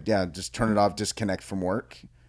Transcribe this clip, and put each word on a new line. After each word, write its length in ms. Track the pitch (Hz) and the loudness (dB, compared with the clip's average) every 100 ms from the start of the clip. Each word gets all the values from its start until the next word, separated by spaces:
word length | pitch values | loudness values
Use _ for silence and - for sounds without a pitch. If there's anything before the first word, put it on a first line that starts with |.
| 82 | 2
yeah, 200 | 104 92 | 2 0
just 280 | 80 92 | -4 -8
turn 180 | - 113 | 0 2
it 60 | 104 | 6
off, 200 | 101 87 | 4 4
disconnect 440 | 107 - 107 92 | -4 -2 -2 -2
from 200 | - 98 | -4 -4
work. 360 | 90 101 - - - - | -2 -2 -4 -16 -20 -20